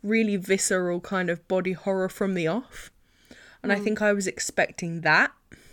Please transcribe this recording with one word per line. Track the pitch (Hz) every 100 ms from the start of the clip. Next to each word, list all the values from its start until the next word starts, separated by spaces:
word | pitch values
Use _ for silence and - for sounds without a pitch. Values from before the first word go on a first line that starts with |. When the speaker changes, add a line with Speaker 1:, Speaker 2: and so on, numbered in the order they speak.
Speaker 1:
really | 202 226 220 202
visceral | 190 190 - 185 180 175
kind | - 190 180
of | 170 -
body | 185 185
horror | 175 202 190 185
from | - 196
the | 185 160
off. | 202 - - - _ _ _ _ - - -
And | -
I | 202
Speaker 2:
Mm. | 214
Speaker 1:
think | 214
I | 214
was | 202 196
expecting | - - - 170 - 170 165
that. | 160 156 277 - _ - -